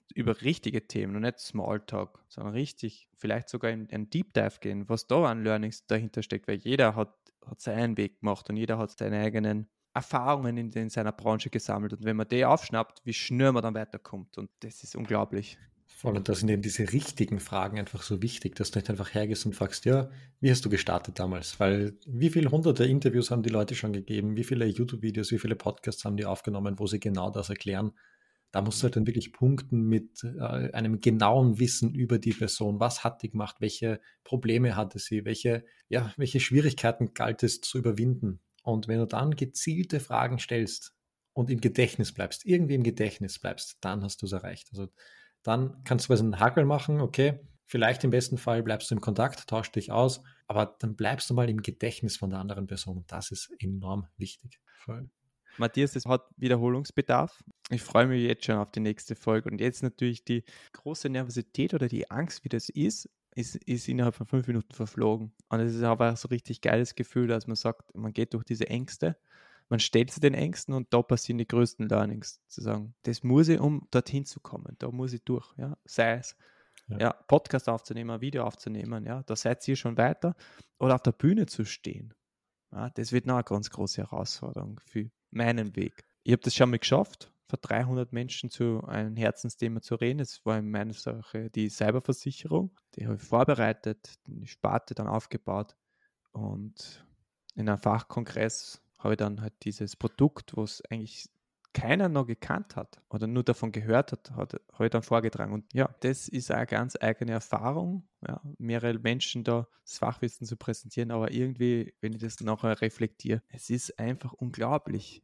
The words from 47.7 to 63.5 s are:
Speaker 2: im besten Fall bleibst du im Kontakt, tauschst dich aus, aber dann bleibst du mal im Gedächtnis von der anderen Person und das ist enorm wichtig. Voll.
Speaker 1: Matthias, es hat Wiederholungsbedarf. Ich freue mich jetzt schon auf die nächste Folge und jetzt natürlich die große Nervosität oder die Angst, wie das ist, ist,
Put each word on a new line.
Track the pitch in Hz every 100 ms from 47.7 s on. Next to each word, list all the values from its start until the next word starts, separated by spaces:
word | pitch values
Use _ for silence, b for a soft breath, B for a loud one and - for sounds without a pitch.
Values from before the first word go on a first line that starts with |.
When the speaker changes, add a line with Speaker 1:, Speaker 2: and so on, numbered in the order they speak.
| 123 113 127
Speaker 2:
im | 131
besten | 120 - 123
Fall | 123 117
bleibst | 113 107 -
du |
im | 110
Kontakt, | 110 101 131 - -
tauschst | 110 101 107
dich | -
aus, | 107 127 - B B -
aber | 104 107 -
dann | 110 104
bleibst | 107 139 -
du |
mal | 127 120
im | 107
Gedächtnis | - - 120 - 110 -
von | 98
der | 95
anderen | 98 98 98
Person | 98 98 90
und | -
das | 82 -
ist | 101 - -
enorm | 98 98 92 101 82 -
wichtig. | 95 - 127 - _ -
Voll. | - 117 135 _ _ _ B -
Speaker 1:
Matthias, | 117 135 139
es | 127 123
hat | 127 - -
Wiederholungsbedarf. | 131 120 120 127 143 - - 123 165 - - - -
Ich | 123
freue | - 113 127
mich | 127 117
jetzt | 117 -
schon | 104
auf | 104
die | 113
nächste | 107 107 -
Folge | 110 113 110 110
und | 104
jetzt | 123 -
natürlich | 127 - 123 117
die | - 120 B B B
große | - 143 160 135
Nervosität | 131 123 120 - - -
oder | 156 123
die | 113 -
Angst, | 123 165 -
wie | -
das | 117 -
ist, | 143 185 - - _ _
ist, | 123 120